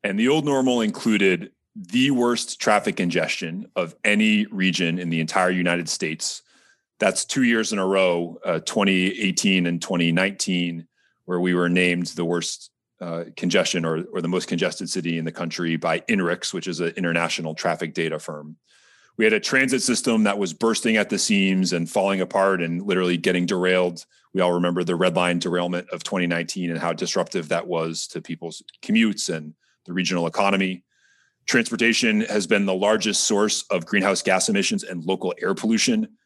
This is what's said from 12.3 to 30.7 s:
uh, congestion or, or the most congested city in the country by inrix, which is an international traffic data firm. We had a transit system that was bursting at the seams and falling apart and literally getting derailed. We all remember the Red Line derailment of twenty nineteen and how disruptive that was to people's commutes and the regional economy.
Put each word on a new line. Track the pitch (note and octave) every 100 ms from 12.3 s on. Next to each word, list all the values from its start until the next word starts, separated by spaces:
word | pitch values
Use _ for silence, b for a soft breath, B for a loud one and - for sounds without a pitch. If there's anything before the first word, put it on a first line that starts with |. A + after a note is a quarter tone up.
| F2 E2 - - _ _ _
uh, | F2 E2 E2+ -
congestion | F2+ F#2 E2+ F2+ E2
or, | D#2+ F2+
or | F#2
the | E2+
most | F2+ -
congested | F2 F2+ - F2+
city | F#2+ E2+ E2
in | D#2+
the |
country | - E2+ - E2+ E2
by | E2 E2
inrix, | - G#2 E2+ F2 -
which | F#2 F#2
is | E2
an | F2 F2+
international | F2 E2+ E2+ - D#2+ D#2
traffic | F2+ D#2+ E2 D#2
data | D#2+ D2+
firm. | - D2+ D2+ D#2+ b b b b b -
We | A2
had |
a | G#2+
transit | - C3+ C3 B2+
system | A#2 A2+ - A2+
that | G#2+ G2+
was | F#2+
bursting | D#2+ A2+ G#2+ A#2 A2
at | G2+
the | G2+
seams | - G2+ F#2+ F#2 F#2
and | F2 E2
falling | G#2 G2 G2
apart | F2+ G2 G2 F#2
and | E2+ E2+
literally | G2+ F#2 F2+ F2
getting | F#2 F2+ F2
derailed. | F#2 F#2 F#2 F2+ F2 - b b
We | F#2+
all | F2+
remember | F2 F2 F2
the | F2 F2
Red | F#2 F2
Line | F2 F2
derailment | F2 F2 F2 F2+ -
of | F2
twenty | - G2 F2
nineteen | E2+ E2 F#2+ F2
and | E2
how | E2+
disruptive | D#2+ F2 F#2+ E2+ F#2 D2+
that | E2+ F2+
was | E2+ E2 E2 -
to | E2+
people's | D#2+ E2 E2+ - - _
commutes | - A2+ A2+ G2+ - E2
and | D2+ - _ _ -
the |
regional | F2 F2+ F2+ E2+
economy. | - G2 G2 F#2+